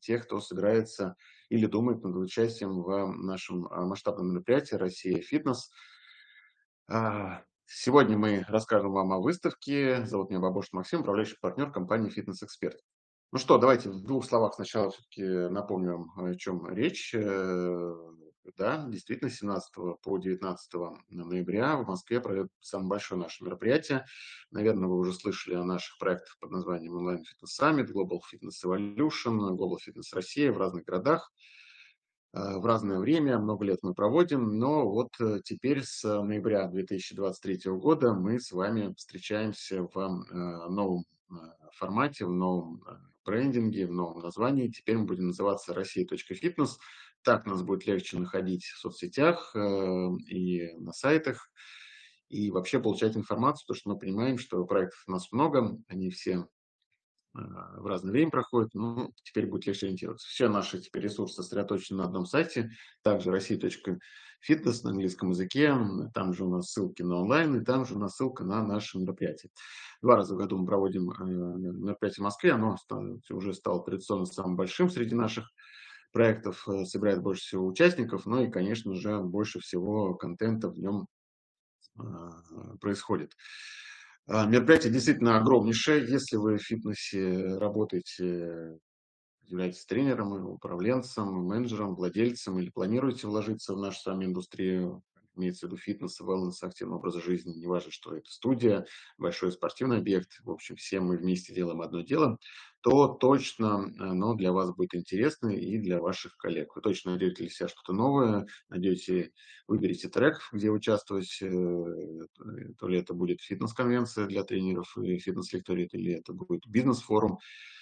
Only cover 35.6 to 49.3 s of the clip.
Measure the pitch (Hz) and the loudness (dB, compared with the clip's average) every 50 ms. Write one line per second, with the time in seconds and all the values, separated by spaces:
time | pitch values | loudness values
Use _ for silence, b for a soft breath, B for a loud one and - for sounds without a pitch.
35.6 | - 131 147 139 120 - - - - 107 104 104 101 101 107 104 90 110 107 98 | 0 0 0 0 -2 -6 -10 -6 -2 0 0 0 0 0 -2 0 0 2 2 2
36.6 | 95 92 90 95 92 - 101 92 - - 95 95 98 95 92 - - - 92 92 | 2 0 -2 -4 -4 -2 -4 -6 -6 -8 -6 -4 -4 -4 -4 -4 -4 -4 -4 -2
37.6 | - 95 92 92 95 151 160 156 139 117 107 92 90 104 117 127 123 - 95 90 | -2 -2 -2 2 4 4 4 6 6 4 4 4 2 0 0 0 -2 -4 -4 -2
38.6 | 95 104 113 110 104 95 95 - - - - 92 - - 110 107 110 110 101 - | -2 0 0 0 -2 -4 -6 -10 -14 -16 -14 -14 -6 -4 -2 -2 -2 -2 -4 -6
39.6 | - - 95 92 87 87 - 95 95 95 92 90 - - 92 90 87 87 85 85 | -8 -6 -4 -4 -4 -4 -4 -4 -4 -2 -4 -4 -6 -8 -8 -6 -6 -6 -6 -8
40.6 | 85 85 92 104 101 95 90 87 87 - _ _ _ _ 90 87 82 82 - _ | -6 -4 -2 0 0 2 0 0 -2 -6 _ _ _ _ -16 -16 -16 -16 -20 _
41.6 | _ - - - 98 92 98 113 139 147 143 - 104 90 90 90 92 92 90 90 | _ -20 -12 -10 -8 -2 0 2 2 0 0 -4 -4 -2 0 2 2 2 2 0
42.6 | 82 82 85 - - - - - - - _ _ _ - 104 117 135 139 123 120 | -2 -4 -10 -14 -14 -16 -18 -20 -20 -20 _ _ _ -2 0 2 2 2 2 2
43.6 | 113 110 92 98 92 85 87 90 87 85 82 85 85 85 - 95 117 139 143 135 | 2 2 0 0 -2 -2 0 -2 -2 -2 -4 -8 -10 -8 -4 -2 0 2 2 2
44.6 | 123 120 - - - - 113 113 104 92 92 90 92 90 87 - 98 101 98 98 | 0 0 -4 -4 -2 0 2 2 2 0 0 0 0 -2 0 2 2 2 2 0
45.6 | - - 87 92 95 - - 95 90 - - 87 - - 92 - - 175 175 - | -2 -4 -4 -4 -4 -2 -2 -2 -2 0 -2 -6 -6 -8 -8 -2 -2 -2 2 2
46.6 | 143 117 - B B B B B B B B _ _ 127 117 110 - 104 95 92 | 0 0 0 B B B B B B B B _ _ 4 4 4 2 0 -2 -2
47.6 | 90 98 95 92 - 107 98 90 - - - 90 90 90 - 95 92 92 92 90 | 0 0 0 0 2 0 0 0 -2 -4 -4 -4 -4 -2 -2 -2 0 0 -2 -4
48.6 | - - - - - 98 - - 90 87 - 131 147 165 | -4 -8 -14 -10 -10 -10 -8 -8 -10 -6 0 4 4 4